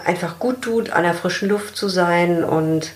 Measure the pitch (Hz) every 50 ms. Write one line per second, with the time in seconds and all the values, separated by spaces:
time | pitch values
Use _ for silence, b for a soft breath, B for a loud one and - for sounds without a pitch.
0 | - - 175 - 175 165 165 - 226 247 254 - - 233 226 226 220 - - 165
1 | 170 175 175 170 - 180 175 - 202 196 208 202 202 - - - 208 202 185 185
2 | 175 175 175 175 175 170 170 165 165 - - 160 156 160 160 160 156 - B